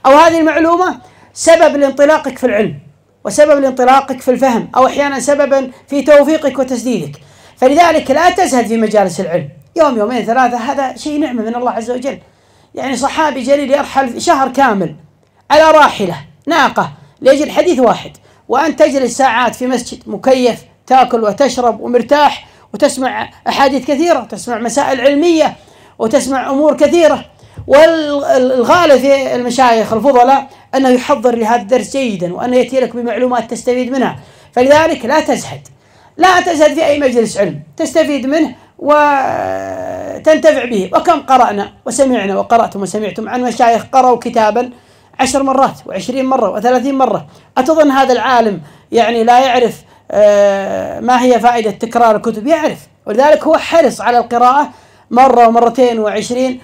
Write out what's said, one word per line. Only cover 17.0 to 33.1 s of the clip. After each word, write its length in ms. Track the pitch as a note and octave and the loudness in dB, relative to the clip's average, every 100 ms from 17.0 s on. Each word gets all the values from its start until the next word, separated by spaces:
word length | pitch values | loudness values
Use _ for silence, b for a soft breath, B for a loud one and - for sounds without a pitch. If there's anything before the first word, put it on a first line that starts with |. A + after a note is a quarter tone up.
| b b | b b
لأجل 300 | B3+ C#4 C#4 | 2 2 0
حديث 280 | - F4+ B3+ | -2 0 2
واحد، 320 | A#3+ F3+ D3 - b b b | 2 0 -6 -20 b b b
وأن 280 | A#3 D#4 - | -2 -2 0
تجلس 420 | D#4 C4+ A#3+ A#3 | 0 0 -2 0
ساعات 380 | C4 A3+ A#3+ - | 0 0 -2 -4
في 120 | B3+ | -4
مسجد 360 | B3+ - - - | -4 -6 -14 -12
مكيف 560 | G3+ C4 C4 B3 G#3 - _ - | -4 0 2 0 -2 -10 _ 0
تأكل 360 | C4 B3 A#3 | 2 2 0
وتشرب 560 | G#3+ - C4+ - A#3+ A3 | -2 0 -2 0 -2 -2
ومرتاح 680 | A#3 B3 - C#4+ C#4+ - - b b | -2 -2 0 2 2 0 -14 b b
وتسمع 560 | G#3 C#4+ C4 B3+ G#3+ - b - | -2 -2 -2 -6 -6 -10 b -6
أحاديث 380 | - C#4+ C4+ B3+ | 0 0 0 -2
كثيرة، 340 | C#4 F4 D4 | -2 0 -2
تسمع 400 | A3 G#3 - A3 | -4 -12 -10 -6
مسائل 420 | A#3 C#4 C#4 C4 | -4 -2 -2 0
علمية 540 | C4 C#4+ E4+ D#4+ C#4 - b b b b | 0 2 2 2 0 -4 b b b b
وتسمع 500 | A3 C4 B3+ C4+ A#3+ | -2 -2 -2 -4 -2
أمور 280 | C4+ D4+ C#4+ | 0 0 2
كثيرة. 480 | D4 F4 D#4 C#4 - _ B B - | 2 4 2 2 -6 _ B B 2
والغالب 1300 | C#4 D#4+ E4 D4 C#4+ C#4 C4+ B3+ B3+ A3+ E4+ E4+ C4 | 6 6 4 -2 -4 0 0 2 0 2 4 4 4
في 340 | C4+ C#4 C4 B3 | 4 0 0 -4
المشايخ 580 | B3 B3 B3+ A3+ G3+ | -4 0 2 2 0
الفضلاء 540 | A3+ B3+ B3 B3 C4+ C4 B B C4+ | 0 2 4 4 2 -2 B B -2
أنه 140 | C4 | 2
يحضر 460 | B3 - C#4 B3 A#3 | 2 0 0 0 0
لهذا 260 | A3 A#3+ | 0 -2
الدرس 360 | G3 B3 - C#4 | 0 -2 -2 -6
جيدًا، 360 | B3+ F#3+ F3 | -4 -4 -6
وأنه 240 | F3+ B3 B3+ | -6 -2 0
يأتي 220 | B3 C4 | 0 -2
لك 160 | B3 A#3+ | -4 -4
بمعلومات 560 | A#3+ | -6